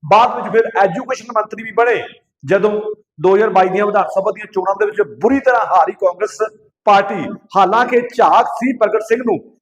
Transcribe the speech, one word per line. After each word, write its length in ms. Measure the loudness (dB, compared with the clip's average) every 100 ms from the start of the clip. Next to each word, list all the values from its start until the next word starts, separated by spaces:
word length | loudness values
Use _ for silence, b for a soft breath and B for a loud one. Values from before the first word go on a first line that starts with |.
ਬਾਅਦ 320 | 4 4 4 -2
ਵਿੱਚ 120 | -2
ਫਿਰ 180 | 0 0 0
ਐਜੂਕੇਸ਼ਨ 500 | 0 -2 -8 -10 -6 -6
ਮੰਤਰੀ 280 | -6 -10
ਵੀ 80 | -8
ਬਣੇ, 260 | 0 0 0 -6 -18 _ _
ਜਦੋਂ 280 | -2 0 0 -2 -6 -12 _ _
ਦੋ 140 | 2 2
ਹਜ਼ਾਰ 140 | 2
ਬਾਈ 200 | 2 2
ਦੀਆਂ 160 | 0 0
ਵਿਧਾਨ 220 | 0 -2 -2
ਸਭਾ 160 | -4
ਦੀਆਂ 200 | -6 -8
ਚੋਣਾਂ 220 | -6 -4 -2
ਦੇ 60 | -2
ਵਿੱਚ 160 | -2 -4 -2
ਬੁਰੀ 180 | 0 2
ਤਰ੍ਹਾਂ 260 | 2 0 2 2
ਹਾਰੀ 180 | 2 0
ਕਾਂਗਰਸ 360 | -4 -2 -8 -6 -8 _ _ _ 2
ਪਾਰਟੀ। 340 | 4 2 -6 -8 -12 _ 0
ਹਾਲਾਂਕਿ 440 | 2 2 2 0 -2 0
ਝਾਕ 400 | 4 4 2 -2
ਸੀ 220 | -4 -2
ਪ੍ਰਗਟ 260 | 0 -2 -2
ਸਿੰਘ 120 | -4
ਨੂੰ 180 | -2 -4 -8 _